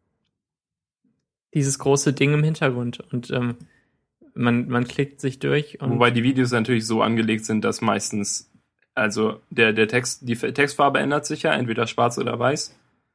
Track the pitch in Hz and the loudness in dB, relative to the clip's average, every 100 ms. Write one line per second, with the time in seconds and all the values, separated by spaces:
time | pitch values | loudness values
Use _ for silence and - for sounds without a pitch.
0 | _ _ _ _ _ _ _ _ _ _ | _ _ _ _ _ _ _ _ _ _
1 | _ _ _ _ _ 156 139 135 139 143 | _ _ _ _ _ -2 -2 0 2 2
2 | 151 131 139 147 156 156 143 123 120 - | 2 2 2 2 0 2 0 0 -4 -8
3 | - 123 - 135 123 117 - _ _ _ | -8 -8 -4 -2 -2 -6 -14 _ _ _
4 | _ _ - - 120 120 123 120 120 - | _ _ -18 -2 0 0 0 -2 -2 -4
5 | 139 - 135 131 139 147 147 - 123 117 | -4 -4 -6 -4 -2 -2 -2 -8 -4 2
6 | 120 120 123 131 120 120 110 117 110 110 | 4 4 2 2 2 0 2 0 0 0
7 | 107 113 110 110 110 110 98 - 110 101 | 2 2 0 -2 -2 0 0 0 0 0
8 | - 107 101 - - _ _ _ _ - | -2 -4 -4 -8 -10 _ _ _ _ -4
9 | 110 101 110 110 _ 117 113 110 107 123 | -2 0 -2 -4 _ 2 4 4 2 2
10 | 123 - 123 117 - 127 139 - 139 131 | -2 -6 -4 -4 -2 0 0 2 2 2
11 | 139 147 147 151 160 147 117 113 117 - | 0 -2 -4 -4 0 0 0 -2 -2 0
12 | 120 131 120 117 123 156 - - _ _ | 0 0 -4 -2 -2 -2 -6 -14 _ _
13 | _ | _